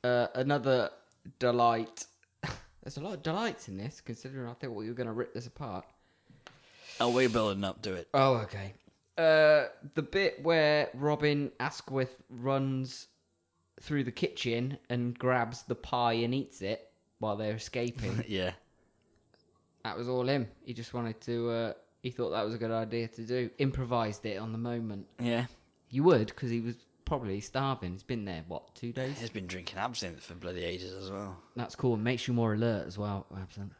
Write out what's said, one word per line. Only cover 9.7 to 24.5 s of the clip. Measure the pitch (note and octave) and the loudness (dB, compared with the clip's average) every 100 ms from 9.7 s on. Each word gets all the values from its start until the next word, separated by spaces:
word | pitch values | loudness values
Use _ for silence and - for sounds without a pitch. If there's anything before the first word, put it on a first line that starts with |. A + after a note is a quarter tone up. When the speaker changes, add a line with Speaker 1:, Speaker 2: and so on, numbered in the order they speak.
| - C#3+ D#3 | -6 -4 -4
Speaker 1:
the | |
bit | C#3 G3 F#3+ - | 0 2 2 2
where | D3+ E3 D3+ D3+ - | 4 6 6 6 2
Robin | B2+ D3 D3 D3 D3 C#3+ - | 0 0 4 4 4 0 -2
Asquith | C3+ - - C3+ B2+ - - | -4 -4 -4 -2 -2 -4 -16
runs | A#2+ B2+ C3+ C3+ C3 B2+ - - _ _ _ _ _ _ - | -4 0 2 2 0 -4 -8 -16 _ _ _ _ _ _ -20
through | - D3 | -2 0
the | B2 | 0
kitchen | - D#3+ - B2 A#2 B2+ C#3+ _ | -2 -4 -2 -2 0 -2 -6 _
and | B2 A#2+ A#2+ | -2 -2 0
grabs | B2+ B2+ A2+ A#2+ | 2 2 0 -4
the | - | -6
pie | A#2+ - B2 A#2+ | -6 -2 2 2
and | A2+ A#2 C3+ | 4 2 0
eats | - - | -4 -6
it | F#2+ A2 - _ _ _ | -4 -4 -8 _ _ _
while | A2 G#2 | -2 0
they're | G#2+ G#2+ | -2 -4
escaping. | - B2 A#2+ A#2+ A#2+ A#2 A2+ | -4 -4 -4 -2 -2 -2 -2
Speaker 2:
<laughs> | |
Yeah. | G2 F2+ F2+ _ _ _ _ _ _ _ _ _ _ _ _ | 0 -2 -4 _ _ _ _ _ _ _ _ _ _ _ _
Speaker 1:
That | A#2 F2 | -10 -6
was | A#2+ | -2
all | B2+ B2+ | 0 2
him. | C#3+ A2 - | 0 -2 -8
He | - A#2 | -12 -10
just | A#2 | -8
wanted | B2 A#2 A2 | -4 -4 -6
to, | - A#2 A#2+ | -4 -2 0
uh, | A#2 A2+ - _ _ | 0 -2 -6 _ _
he | B2 | -8
thought | B2 A#2+ | -2 -2
that | G#2+ G#2+ | 0 -2
was | |
a | A2+ | -2
good | A2+ | -2
idea | A2+ A2 A#2 A2+ | -2 -2 -4 -4
to | - | -8
do. | A2+ B2+ A#2+ - | -4 -2 -2 0
Improvised | C#3 C3+ B2 A#2+ A2 G#2 A2 | 0 0 0 0 0 -2 -4
it | G2 | -4
on | A2+ | -4